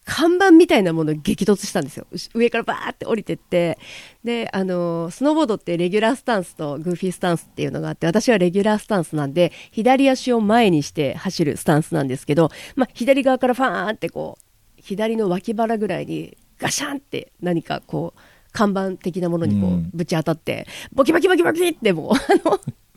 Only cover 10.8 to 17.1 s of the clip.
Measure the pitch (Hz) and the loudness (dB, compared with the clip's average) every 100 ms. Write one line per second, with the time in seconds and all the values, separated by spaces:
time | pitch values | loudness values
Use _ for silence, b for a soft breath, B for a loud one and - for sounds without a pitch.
10.8 | 139 - 139 - - - 156 - - 147 | 0 -4 -4 -4 -6 -2 -2 -2 0 2
11.8 | 160 165 139 127 - 147 160 B B - | 2 -2 -2 -4 -2 0 0 B B -4
12.8 | 247 - 240 269 269 262 254 247 262 185 | -4 -2 2 2 2 2 0 0 -2 -2
13.8 | 185 - 165 - 156 - _ _ _ _ | -4 -6 -8 -8 -10 -12 _ _ _ _
14.8 | - 196 220 226 208 180 - 214 226 226 | -10 -4 -2 0 0 -2 -4 -2 -2 -2
15.8 | 208 160 147 160 160 - _ _ - - | -2 -4 -6 -8 -10 -16 _ _ -6 -4
16.8 | 294 277 - | -6 -8 -10